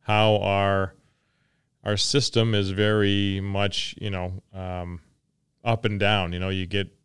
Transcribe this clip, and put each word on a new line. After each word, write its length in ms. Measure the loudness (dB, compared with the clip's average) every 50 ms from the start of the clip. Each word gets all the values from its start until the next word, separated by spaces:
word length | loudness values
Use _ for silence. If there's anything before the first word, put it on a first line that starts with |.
how 360 | _ 2 4 6 6 6 4
our, 580 | 4 2 2 2 2 2 2 2 0 0 -2 -6 _ _ _ _ _ _ _ _ _ _ _ _ _ _ _ _ _ _
our 120 | -4 -2
system 580 | 0 0 0 0 0 0 2 2 2 2 2 2
is 160 | 0 0 -2
very 680 | 0 0 2 2 2 2 2 2 2 2 0 0 -2 -4
much, 540 | -4 -4 -4 -2 -2 -2 -2 -4 -6 -6 -10 -10
you 100 | -8 -8
know, 320 | -6 -6 -6 -6 -8 -10 _ _ _
um, 460 | -12 -10 -8 -8 -8 -8 -10 -12 -14 _ _ _ _ _ _ _ _ _ _ _ _ _
up 200 | 0 0 0 0
and 160 | -2 0 2
down. 320 | 2 2 2 2 0 -2 -4
You 80 | -4
know, 80 | -4 -2
you 180 | -2 -4 -4
get 260 | -2 -2 -4 -4 -4 _ _ _